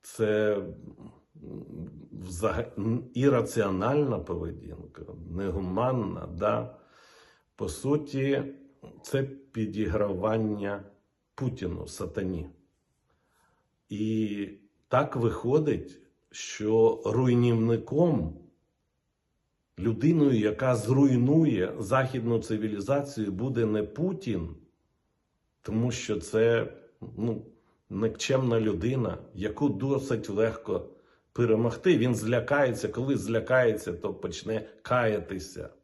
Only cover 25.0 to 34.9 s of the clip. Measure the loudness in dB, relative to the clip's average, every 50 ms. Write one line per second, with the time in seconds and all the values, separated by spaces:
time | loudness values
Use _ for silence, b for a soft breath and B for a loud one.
25 | _ _ _ _ _ _ _ _ _ _ _ _ _ -4 -2 0 0 0 -2 -4
26 | -4 -2 -4 -4 -4 0 2 4 6 6 6 4 2 -2 -8 -16 -20 -20 _ _
27 | -16 -14 -8 -4 -2 -2 -2 -4 -8 -14 b b b b b b b _ -4 -2
28 | -2 -2 -2 -2 -2 2 2 2 4 4 2 2 2 2 0 0 -2 -2 0 0
29 | 0 -2 -4 -6 -10 -14 -10 -6 -6 -6 -2 0 0 0 0 0 -2 0 0 -2
30 | 0 -2 -2 -4 -2 -4 0 2 2 2 2 -4 -6 -4 -4 -4 -4 B B B
31 | B B B B B B _ 0 4 4 4 4 4 0 -2 0 4 4 4 6
32 | 4 2 2 0 0 0 0 0 2 2 2 4 4 2 2 -2 -4 -4 -4 -4
33 | 0 0 0 0 0 0 0 0 0 2 4 4 4 4 2 0 -4 -6 -8 -6
34 | -6 -6 -6 -6 -8 -8 -8 -8 -6 -4 -4 -4 -4 -8 -18 -18 _ 0